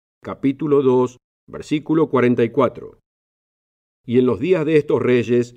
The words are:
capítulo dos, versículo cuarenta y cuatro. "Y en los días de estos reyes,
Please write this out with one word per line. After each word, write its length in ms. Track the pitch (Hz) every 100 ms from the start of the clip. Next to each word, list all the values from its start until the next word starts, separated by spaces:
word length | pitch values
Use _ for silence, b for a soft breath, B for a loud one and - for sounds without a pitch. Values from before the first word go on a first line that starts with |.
| _ _
capítulo 640 | - 95 135 139 156 143
dos, 360 | 131 127 123 - _ _ -
versículo 600 | - - 151 143 160 151
cuarenta 340 | 127 123 120
y 80 | 117
cuatro. 480 | 135 120 - - - _ _ _ _ _ _ _ _ _ _
"Y 140 | - 120
en 80 | 123
los 140 | 101
días 260 | 151 180 151
de 100 | 151
estos 240 | 147 120
reyes, 540 | 117 123 113 123 120